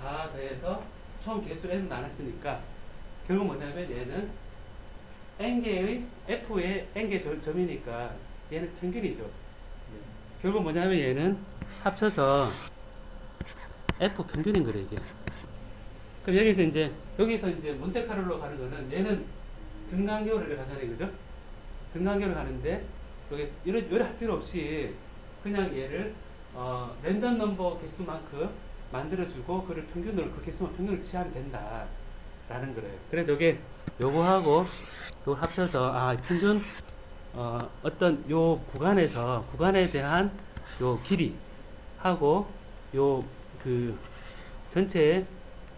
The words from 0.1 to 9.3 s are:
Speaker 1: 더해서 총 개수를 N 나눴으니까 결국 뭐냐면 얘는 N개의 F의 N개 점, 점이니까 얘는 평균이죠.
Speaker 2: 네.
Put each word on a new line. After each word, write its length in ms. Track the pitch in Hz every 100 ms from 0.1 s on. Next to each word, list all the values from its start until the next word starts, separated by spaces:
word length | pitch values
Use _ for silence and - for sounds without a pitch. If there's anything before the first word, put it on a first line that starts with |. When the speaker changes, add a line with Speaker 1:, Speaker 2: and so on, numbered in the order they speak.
| 147 156
Speaker 1:
더해서 500 | 139 135 131 170 208 - - - -
총 200 | 220 214 -
개수를 300 | 156 185 190
N 120 | 185
나눴으니까 720 | 123 139 - 135 117 143 127 - - - - - - -
결국 200 | 190 190
뭐냐면 320 | 139 143 170 180
얘는 380 | 123 127 170 208 - - - - - - - - - - -
N개의 640 | 226 240 220 185 202 247 - - -
F의 580 | 233 226 202 180 196 -
N개 260 | 202 220 190
점, 200 | 156 156
점이니까 720 | 156 175 180 139 127 117 120 120 - - -
얘는 180 | 160 170 -
평균이죠. 420 | 180 226 185 117
Speaker 2:
네. 60 | 104